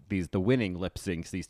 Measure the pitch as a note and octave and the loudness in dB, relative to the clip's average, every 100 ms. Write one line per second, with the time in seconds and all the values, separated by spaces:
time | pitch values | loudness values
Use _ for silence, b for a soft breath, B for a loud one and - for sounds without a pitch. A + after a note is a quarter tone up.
0 | - G2 E2 G2 F#2+ C3 G2+ F2+ F#2 - | -2 0 2 2 4 4 2 -2 -4 -4
1 | - E2+ E2 F#2+ | -4 -4 -4 -6